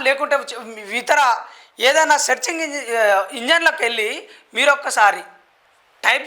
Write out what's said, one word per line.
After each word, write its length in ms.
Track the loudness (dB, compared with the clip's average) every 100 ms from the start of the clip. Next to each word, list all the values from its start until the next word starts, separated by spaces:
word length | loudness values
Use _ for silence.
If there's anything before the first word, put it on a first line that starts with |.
| 0
లేకుంటే 300 | -2 -2 -2 -4 -12 -14 -16 -10 -6
ఇతర 200 | 0 2 2 0 -6 -20 -20 0 2
ఏదైనా 280 | 4 4 2 0
సెర్చింగ్ 360 | -2 -4 -6 -6
ఇంజి-, 200 | -8 -4 0 2 2 0 -4
ఇంజన్లకు 420 | 0 2 2 0 -2
వెళ్ళి 220 | -2 -4 -6 -14 -20 _ 0
మీరు 140 | 2 2
ఒక్కసారి 460 | 0 2 2 2 -6 -20 _ _ _ _ _ _
టైప్ 200 | -2 -2